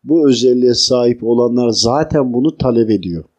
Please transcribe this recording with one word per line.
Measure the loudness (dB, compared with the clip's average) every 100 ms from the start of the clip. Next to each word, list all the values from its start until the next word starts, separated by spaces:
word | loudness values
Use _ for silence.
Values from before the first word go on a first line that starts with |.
bu | 0 2 2
özelliğe | 2 2 2 2
sahip | 0 0 0 0 0
olanlar | -2 0 0 0 -2
zaten | 0 0 -2 -2 -2 -2
bunu | -2 -2 -2
talep | -2 0 0
ediyor. | -2 -4 -10 -12